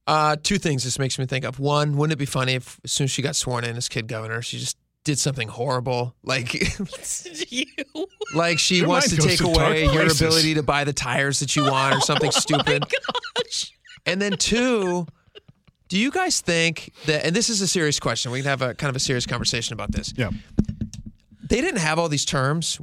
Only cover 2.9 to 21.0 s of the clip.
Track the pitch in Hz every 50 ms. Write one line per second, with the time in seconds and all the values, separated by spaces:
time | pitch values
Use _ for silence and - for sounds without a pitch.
2.9 | - - 143 131 - - 123 139 - - - 127 123 117 120 117 117 120 120 -
3.9 | - 127 117 113 117 110 110 110 113 117 117 - - 120 123 131 - _ _ _
4.9 | _ _ - 156 143 131 - 147 135 131 113 107 - - 123 143 127 127 117 131
5.9 | 127 120 123 120 - _ - - 131 131 123 123 - 143 - - - - 196 -
6.9 | - - - - - - - 359 330 311 339 - 240 254 294 - - - 277 -
7.9 | - 311 370 - _ - 427 - - 156 170 170 170 151 - - 185 175 - 160
8.9 | 175 175 - - 175 151 151 - 180 170 170 - - - 160 160 156 160 156 147
9.9 | 147 156 160 160 160 - 160 160 160 165 156 156 156 151 147 135 143 143 143 143
10.9 | 135 - - 123 123 135 139 139 135 - 143 127 - 151 139 135 135 131 135 135
11.9 | 156 - - - 147 - - - - - - - 151 - - - - - - -
12.9 | - 539 - - - 480 - - - 480 480 - - - - - - _ _ -
13.9 | - - - 156 180 190 202 208 196 - - - 214 240 247 254 240 214 190 180
14.9 | 175 180 170 151 - _ _ _ - - - - - _ _ _ _ _ _ -
15.9 | 175 196 233 285 - 370 370 349 - - - - 170 165 165 165 156 - - -
16.9 | - - - 147 151 151 - 156 170 233 214 - 226 196 196 165 - 185 160 147
17.9 | 139 - - 135 113 - - 127 120 131 135 143 139 127 131 123 110 - 151 143
18.9 | 127 131 - - 131 120 120 - 127 120 117 - - 117 113 - 117 104 104 104
19.9 | 107 - - - - - 117 101 104 104 - - - - - - - - 110 104
20.9 | - -